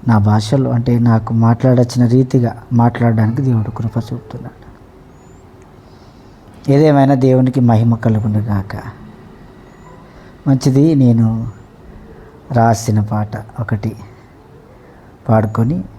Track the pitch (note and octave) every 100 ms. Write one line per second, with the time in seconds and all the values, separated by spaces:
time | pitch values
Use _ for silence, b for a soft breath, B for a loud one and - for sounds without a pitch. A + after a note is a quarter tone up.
0 | - A2+ G#2 G#2+ G#2 C#3 C3 A#2+ A#2 A#2+
1 | A#2 A2+ A2+ A2+ A2+ A#2+ C3 B2 A#2+ B2+
2 | A#2+ B2+ B2+ C3+ A#2 - - B2 A#2 -
3 | A#2+ A2 A2 B2+ C3 A#2 G#2 - G#2+ A#2
4 | - A#2+ - B2 A#2+ - - - - -
5 | - - - - - - - - B B
6 | B B B B B - - C#3 D#3 C#3+
7 | C3+ C3+ C3 B2+ B2+ C3 A#2+ A2+ A#2 A#2
8 | A#2+ G#2+ G#2+ G#2 G#2+ G2+ F#2+ - - -
9 | - - - - - - - - - -
10 | B B B B - C3 C#3+ C3 D3+ D3+
11 | B2+ A#2 A2+ A2+ A2+ - - - - B
12 | B B B B - A#2+ A2+ A2 - G#2+
13 | G#2 G#2+ G#2+ - - - A2 G#2+ A2 -
14 | - B B B - - - B B B
15 | B B - A2+ G#2+ G#2+ A#2 - -